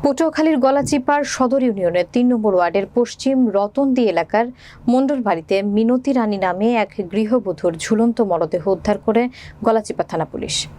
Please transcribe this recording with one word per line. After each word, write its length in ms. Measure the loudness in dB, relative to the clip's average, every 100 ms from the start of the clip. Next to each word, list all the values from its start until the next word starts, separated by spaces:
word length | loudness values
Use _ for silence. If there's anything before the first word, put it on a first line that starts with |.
| 0
পটুয়াখালীর 480 | 2 0 2 2 4
গলাচিপার 680 | 2 2 0 -2 0 0
সদর 400 | 0 -2 0 2
ইউনিয়নের 420 | 0 0 0 0 0
তিন 200 | 2 2
নম্বর 220 | 2 2 2
ওয়ার্ডের 320 | 2 0 -2 -2
পশ্চিম 540 | -2 -2 -2 2 2
রতনদি 600 | 2 -2 0 0 2 2
এলাকার 360 | 0 0 0 -2 -6 -20 -8 0
মণ্ডল 340 | 2 2 0
বাড়িতে 420 | -2 -2 0 -2
মিনতি 500 | 0 0 2 0 0
রানী 240 | 0 0 -2
নামে 360 | -2 0 0
এক 160 | 0 -2 -4 -6
গৃহবধূর 640 | -2 0 0 -2 -2 -2 -4
ঝুলন্ত 460 | -2 2 2 2
মরদেহ 460 | 0 0 0 -2 -2
উদ্ধার 300 | -2 0 -2
করে 320 | 0 0 0 -6 -20 -4
গলাচিপা 400 | 0 0 -2 -6
থানা 220 | -4 -4 -4
পুলিশ। 420 | -6 -6 -6 -8